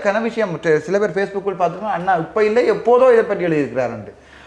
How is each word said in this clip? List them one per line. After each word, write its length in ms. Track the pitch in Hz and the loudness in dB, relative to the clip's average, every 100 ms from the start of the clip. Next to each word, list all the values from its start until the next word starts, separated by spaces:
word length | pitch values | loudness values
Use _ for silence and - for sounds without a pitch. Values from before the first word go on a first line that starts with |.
கன 180 | 208 208 | 0 -2
விஷயம் 280 | 226 226 202 | -2 -2 -4
மற்ற 280 | 156 170 151 | -2 0 0
சில 200 | 151 196 | 0 0
பேர் 120 | 208 | 0
Facebook-ல் 460 | 175 196 196 196 180 | -2 -4 -4 -6 -2
பார்த்துக்கணும், 340 | 175 175 214 | -2 -2 -6
"அண்ணா 220 | 175 185 | -4 0
இப்ப 300 | 175 160 214 | -2 0 0
இல்லை, 280 | 214 226 240 | 2 2 0
எப்போதோ 400 | 170 220 247 262 | 0 2 6 6
இதை 100 | 233 | 6
பற்றி 220 | 208 190 | 2 -2
எழுதியிருக்கிறாருண்டு." 680 | 175 156 131 120 120 113 101 - - - | 0 0 0 -2 -4 -6 -12 -18 -20 -20